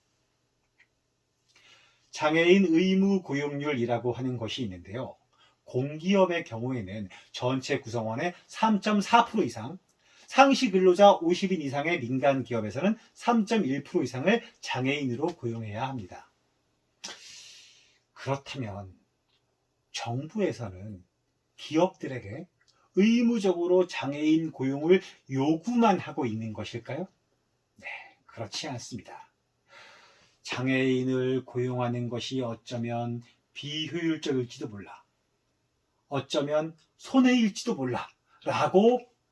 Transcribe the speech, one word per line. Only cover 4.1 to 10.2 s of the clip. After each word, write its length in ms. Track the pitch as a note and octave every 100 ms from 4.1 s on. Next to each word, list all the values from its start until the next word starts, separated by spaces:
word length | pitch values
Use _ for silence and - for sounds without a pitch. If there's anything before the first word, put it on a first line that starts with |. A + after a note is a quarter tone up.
하는 240 | A#2+ C3 B2
것이 260 | A2 -
있는데요. 520 | A2 F2+ F2+ A#2 A#2+ - _ _ _ _
공기업의 800 | - B2+ C#3 D#3 F3+ G3 F3+ E3+
경우에는 640 | E3 A2+ B2 B2+ F#2 G#2+ G2 - -
전체 480 | - B2 C3 C#3 C3+
구성원의 540 | A2+ A2+ A2 A#2 F3 - _
삼점사 760 | - A3 G3+ G#3+ G#3 - A#3
프로 180 | - A3
이상, 360 | C3 A2 A#2+ F3+ _ _ _ _